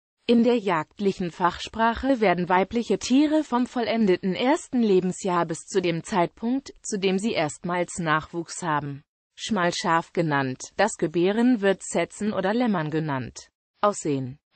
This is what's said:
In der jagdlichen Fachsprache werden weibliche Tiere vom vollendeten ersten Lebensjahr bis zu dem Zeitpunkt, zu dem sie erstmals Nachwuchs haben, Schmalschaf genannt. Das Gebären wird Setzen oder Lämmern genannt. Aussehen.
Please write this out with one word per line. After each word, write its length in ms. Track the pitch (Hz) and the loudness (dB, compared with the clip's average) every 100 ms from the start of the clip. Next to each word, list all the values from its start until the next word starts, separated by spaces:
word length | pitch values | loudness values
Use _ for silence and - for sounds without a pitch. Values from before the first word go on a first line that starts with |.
| _ _ | _ _
In 200 | - 233 | 2 4
der 120 | 233 240 | 6 2
jagdlichen 760 | 196 165 151 - 196 - 175 | 2 -2 -2 -2 -2 -2 -4
Fachsprache 880 | - 175 - - 220 226 226 262 254 | 0 0 0 -8 0 0 0 0 2
werden 280 | 202 175 180 | 2 2 2
weibliche 520 | 185 190 233 220 190 | 2 2 -2 -2 -2
Tiere 420 | - 262 302 311 | 2 2 4 2
vom 240 | 294 247 247 | 0 -2 -2
vollendeten 720 | 254 214 226 202 180 196 180 | -2 -2 2 2 2 0 0
ersten 440 | 247 330 - 247 | 0 0 0 0
Lebensjahr 640 | 220 185 180 - 190 175 165 | 4 4 2 -2 -2 -2 -2
bis 200 | 160 - | -6 -4
zu 160 | 196 | -2
dem 220 | 180 165 | 0 -2
Zeitpunkt, 680 | - 202 175 - 226 269 - - | -2 -2 -2 -2 -4 -4 -6 -16
zu 160 | - 208 | -8 -2
dem 220 | 190 190 | 0 0
sie 140 | 220 | 0
erstmals 680 | - 151 - 170 175 175 - | -2 -2 -4 -4 -4 -4 -4
Nachwuchs 640 | 165 156 - 170 165 - | 0 0 -2 -10 -10 -8
haben, 400 | 170 147 143 139 _ _ _ | -2 -2 -4 -10 _ _ _
Schmalschaf 800 | - - 202 175 - 196 165 - | -10 -4 0 0 0 0 0 0
genannt. 500 | 185 160 143 131 131 - - | -2 0 0 -2 -6 -8 -2
Das 200 | 208 - | -2 0
Gebären 640 | 160 170 180 214 247 233 | -2 0 0 2 2 4
wird 220 | 196 190 | 2 0
Setzen 500 | - - 170 - 214 | -2 -2 -2 -4 -4
oder 220 | 190 185 | -2 -2
Lämmern 360 | 233 247 185 151 | 0 0 0 -2
genannt. 600 | 156 156 135 120 - - _ _ - | -2 -2 -4 -8 -14 -20 _ _ -2
Aussehen. 580 | 208 196 160 135 127 143 _ | 0 0 -4 -4 -4 -12 _